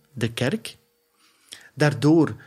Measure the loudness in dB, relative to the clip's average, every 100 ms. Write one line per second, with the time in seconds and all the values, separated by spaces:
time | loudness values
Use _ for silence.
0 | _ -8 -6 -4 -4 -4 -10 -20 _ _
1 | _ _ _ _ _ -20 -20 -2 -2 2
2 | 2 4 2 -4